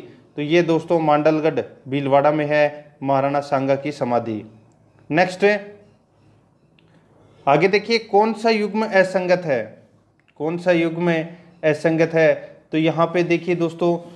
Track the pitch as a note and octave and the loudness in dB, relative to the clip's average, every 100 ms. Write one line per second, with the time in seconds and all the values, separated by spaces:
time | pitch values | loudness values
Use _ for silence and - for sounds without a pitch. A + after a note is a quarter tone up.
0 | - - _ - D3 E3+ E3 D#3+ E3 E3+ | -8 -20 _ -10 0 2 2 0 0 0
1 | D#3 D3 D3+ D#3 D#3 C3+ G#2+ - C3 C3+ | 2 2 2 2 0 -2 -6 -12 -8 -6
2 | C#3 C#3 D3 D3+ D3 D3+ D3 D3 - _ | 0 2 2 0 0 0 0 -2 -16 _
3 | C3+ C3+ C#3 C#3+ C#3+ C3+ C3+ C#3 C#3+ C#3+ | -2 0 0 -2 -2 -2 0 -2 -4 -6
4 | B2 A#2+ A2+ G#2+ G#2 - _ _ _ _ | -2 -2 -2 -8 -12 -20 _ _ _ _
5 | - D3+ F3+ F3+ G3+ G#3 - - _ _ | -4 0 0 0 0 0 -6 -20 _ _
6 | _ _ _ _ _ _ _ _ _ _ | _ _ _ _ _ _ _ _ _ _
7 | _ _ _ _ - D3+ F#3 G3+ G3+ A3+ | _ _ _ _ 2 2 4 0 0 -2
8 | A3 G3+ A3 A3 A#3 A3 G#3 G#3+ A3 F#3+ | 0 2 2 0 0 0 -2 -4 0 2
9 | F3+ G3 F3+ F3+ E3 B2+ G#2+ - _ _ | 2 0 0 0 0 -4 -4 -14 _ _
10 | _ _ _ - D3 F3 F3+ E3+ E3 E3 | _ _ _ -10 -8 -2 0 2 0 -2
11 | F3 E3 D#3+ - - _ D#3 D3+ E3 D#3+ | -2 -2 -4 -12 -20 _ -2 0 0 2
12 | E3 E3 D#3 C#3 - - _ D#3 D#3+ D3+ | 2 4 4 2 -6 -20 _ -2 0 0
13 | E3 F3 E3+ E3+ E3 F3 E3 E3 F3 E3+ | 0 0 0 -2 0 -2 -2 -2 -2 -2
14 | - | -6